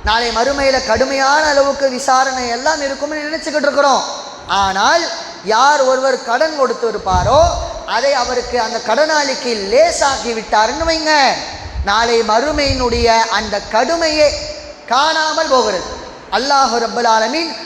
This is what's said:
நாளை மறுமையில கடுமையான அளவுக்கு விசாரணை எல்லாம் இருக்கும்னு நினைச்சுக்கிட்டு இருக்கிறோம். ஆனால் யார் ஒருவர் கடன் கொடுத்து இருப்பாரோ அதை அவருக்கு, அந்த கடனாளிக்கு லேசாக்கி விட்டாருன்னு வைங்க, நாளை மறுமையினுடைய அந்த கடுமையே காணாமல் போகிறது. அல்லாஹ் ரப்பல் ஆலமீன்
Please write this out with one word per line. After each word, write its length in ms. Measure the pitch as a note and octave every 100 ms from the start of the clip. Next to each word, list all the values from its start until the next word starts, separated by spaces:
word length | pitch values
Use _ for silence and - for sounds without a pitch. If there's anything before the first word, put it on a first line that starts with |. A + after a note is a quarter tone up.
நாளை 260 | G3+ A3+ A#3+
மறுமையில 540 | A3 B3+ C#4+ C4+ C4 A#3
கடுமையான 640 | A3 C4+ C4+ C4+ D4 D#4
அளவுக்கு 420 | C#4+ C#4 C#4 C4+
விசாரணை 580 | B3+ - C4 C4+ B3+ B3
எல்லாம் 340 | A#3 C#4+ D#4
இருக்கும்னு 340 | C#4 C4+ C#4+ D4+
நினைச்சுக்கிட்டு 520 | D4 D#4+ D#4+ D4 C#4+
இருக்கிறோம். 360 | C4+ C#4+ A#3 - - - - -
ஆனால் 540 | F#3+ G3 F#3+ A3+ E4 E4 - - - F3+
யார் 360 | G#3+ C4+ D4
ஒருவர் 440 | C4 C4 C4+ B3+ -
கடன் 320 | A#3+ D#4+ D#4
கொடுத்து 320 | B3+ A#3 A#3
இருப்பாரோ 520 | G#3 F#3+ F#3 F3+ C4+ - - - - -
அதை 280 | G#3 C#4
அவருக்கு, 480 | C#4 B3 B3+ - A#3+
அந்த 200 | A3 A3+ A3
கடனாளிக்கு 800 | B3+ D#4 D#4 C#4 C4 B3 A3 G3
லேசாக்கி 640 | A#3 E4+ - D4 C4+ A#3
விட்டாருன்னு 520 | A3+ - G#3+ A3 C#4+ E4
வைங்க, 480 | D#4+ D#4 D4+ C4 F3 - - - - F#3+
நாளை 360 | G#3 A#3 A#3
மறுமையினுடைய 840 | G#3+ A3 C#4+ D4 C#4 C4 B3 A#3 A#3
அந்த 540 | A3+ A3+ G#3 G#3+ G3+ -
கடுமையே 580 | A3 B3+ E4+ D#4+ D4+ D4 - - - - - -
காணாமல் 600 | B3 D#4 D#4+ D#4 D#4 D#4+
போகிறது. 360 | C4 A3 F#3 D3+ - - - -
அல்லாஹ் 460 | G3+ C4+ C#4 C4+ A#3
ரப்பல் 280 | A3+ A3 A#3
ஆலமீன் 500 | A3 A3 D4+ E4 C4